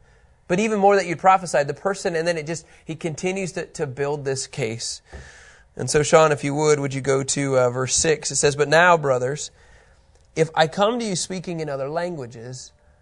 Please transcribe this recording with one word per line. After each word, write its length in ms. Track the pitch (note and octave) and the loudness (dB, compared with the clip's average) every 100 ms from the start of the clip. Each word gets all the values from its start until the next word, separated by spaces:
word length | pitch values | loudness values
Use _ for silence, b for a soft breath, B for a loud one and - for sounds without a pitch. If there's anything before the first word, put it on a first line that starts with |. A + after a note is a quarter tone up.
| _ _ _ _ - | _ _ _ _ -4
But 100 | F3+ | 0
even 220 | A3 G#3+ | 0 4
more 160 | G3 G3 | 4 4
that 100 | F3 | 2
you 80 | |
prophesied, 540 | D#3 F#3+ F#3+ F3 D#3 C#3+ | 2 4 4 2 0 0
the 60 | |
person, 420 | C3+ G3 G3 G3 E3 | -2 -4 -4 -4 -2
and 100 | E3+ | -2
then 100 | E3 | -2
it 120 | D3+ | -4
just, 180 | E3 - b | -8 -10 b
he 120 | - D#3 | -14 -8
continues 560 | E3+ C#3+ F#3 F#3+ F#3 | -8 -6 -6 -4 -6
to, 140 | - - | -8 -10
to 200 | - D3 | -6 -6
build 380 | B2+ C#3+ D3+ | -4 -4 -4
this 240 | C3+ C3 - | -4 -4 -6
case. 540 | - A2+ A#2 - - _ B B B B B B - | -6 -6 -6 -10 -12 _ B B B B B B -10
And 120 | B2+ | 0
so, 140 | D3+ | 0
Sean, 300 | D3 D#3+ D#3 | 6 6 6
if 100 | C#3+ | 2
you 100 | C#3+ | -2
would, 280 | C#3+ D3+ D3 | 0 2 2
would 140 | C#3 | 0
you 60 | C3+ | -4
go 220 | C3 C3+ | 0 0
to, 360 | C3+ C#3+ C#3 C3 | 0 -2 0 2
uh, 100 | B2 | 2
verse 240 | B2 B2+ | 0 -2
six? 380 | - D#3+ D3 - | 0 0 0 -2
It 40 | C#3 | 0
says, 200 | D3 C#3 | 0 2
"But 120 | C#3+ | 4
now, 280 | D#3 F3+ F3 | 6 6 6
brothers, 560 | C#3+ B2 B2+ D3 - b b b b b b b _ | 4 0 -2 -6 -10 b b b b b b b _
if 160 | D3+ D#3 | -2 -2
I 140 | - D#3+ | 2 0
come 320 | F3 G#3 B3 | 2 0 0
to 60 | |
you 100 | A3 | -4
speaking 460 | F3 - F#3 F3 E3 | -4 -6 -8 -8 -8
in 80 | D3+ | -6
other 200 | C#3 C#3 | -6 -4
languages, 840 | D#3+ F3 E3 A#2+ A#2 A#2+ B2+ - _ _ _ | -4 -6 -8 -12 -14 -14 -14 -18 _ _ _